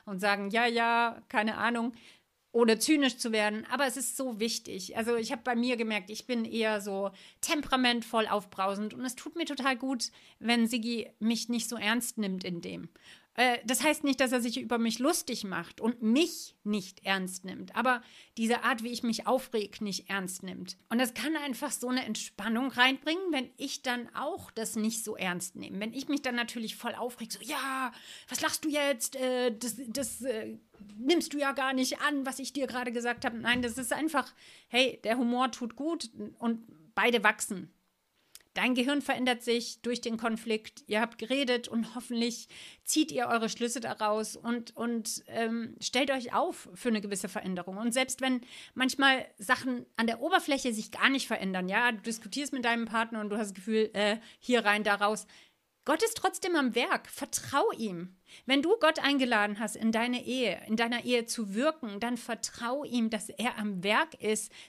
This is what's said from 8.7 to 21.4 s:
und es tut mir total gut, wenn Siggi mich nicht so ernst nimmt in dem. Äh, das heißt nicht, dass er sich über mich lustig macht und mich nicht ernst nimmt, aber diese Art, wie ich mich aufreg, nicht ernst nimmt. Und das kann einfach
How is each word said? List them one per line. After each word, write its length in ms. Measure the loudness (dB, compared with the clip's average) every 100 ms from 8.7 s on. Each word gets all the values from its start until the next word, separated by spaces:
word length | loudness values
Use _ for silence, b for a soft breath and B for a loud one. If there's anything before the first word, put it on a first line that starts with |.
| -2 -4
und 120 | -6 -8
es 100 | -8
tut 200 | -10 -6
mir 100 | -4
total 320 | 0 0 0
gut, 340 | -2 -2 -4 B B B
wenn 280 | 0 4 4
Siggi 420 | 2 -2 -4 -4 -2
mich 300 | 0 0 0
nicht 200 | -2 -2
so 80 | -2
ernst 400 | 0 0 0 -2
nimmt 260 | -2 -2
in 180 | -4 -6
dem. 280 | -6 -10 -10 B B B B 2
Äh, 240 | 2 2 0
das 180 | 2
heißt 200 | 2 2
nicht, 160 | 2 2
dass 120 | 2
er 100 | 2
sich 180 | 0 -2
über 180 | -2 0
mich 220 | 2 2
lustig 440 | 2 2 -2 -6
macht 360 | -4 -6 -6 -2
und 220 | -2 0
mich 540 | 4 4 4 0 -12 -10
nicht 420 | -4 -2 -4 -6 0
ernst 400 | 0 0 -8 -12
nimmt, 300 | -12 -6 0
aber 260 | 2 0 B B B -2
diese 260 | 2 2
Art, 200 | 2 0
wie 80 | -2
ich 120 | -2
mich 220 | -2 -2 2
aufreg, 560 | 0 0 -4 -4 -6
nicht 280 | -6 -6 -4
ernst 340 | -4 -4 -8
nimmt. 340 | -10 -10 -12 -14 _
Und 100 | 0
das 140 | 0
kann 220 | 0 -2
einfach 340 | -2